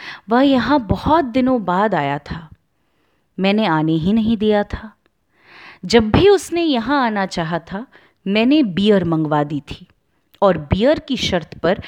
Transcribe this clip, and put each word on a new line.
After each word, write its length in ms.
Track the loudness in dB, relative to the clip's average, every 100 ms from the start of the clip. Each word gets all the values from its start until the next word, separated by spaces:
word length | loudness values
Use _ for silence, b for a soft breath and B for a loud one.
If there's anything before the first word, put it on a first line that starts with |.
| B B B
वह 140 | 2
यहाँ 380 | 4 2 2 0 0
बहुत 380 | -2 0 0
दिनों 400 | 2 0 0 0
बाद 300 | 0 0 0
आया 240 | 0 -2 -4
था। 320 | -8 -14 -14 -20 _ _ _ _ _ _ _ -4
मैंने 280 | 0 0 0
आने 260 | 0 0
ही 200 | 0 0
नहीं 240 | 0 0 0
दिया 280 | 2 0
था। 320 | 0 -8 -12 -20 _ _ _ B B B B B
जब 260 | 0 2 4
भी 180 | 4 4
उसने 340 | 4 0 -4
यहाँ 440 | 0 -2 0 -2 0
आना 200 | -2 -4
चाहा 320 | -4 -4 -6
था, 280 | -6 -12 -12 b b b -4
मैंने 360 | 0 2 2
बियर 420 | 2 0 2 4
मंगवा 400 | 2 0 0 0
दी 160 | -2 -6
थी 280 | -10 -18 -20 _ _ _ _ -2
और 160 | 0 0
beer 400 | -2 0 2 0
की 180 | -2 -6
शर्त 420 | -4 -4 -6 -6
पर 240 | -2 -2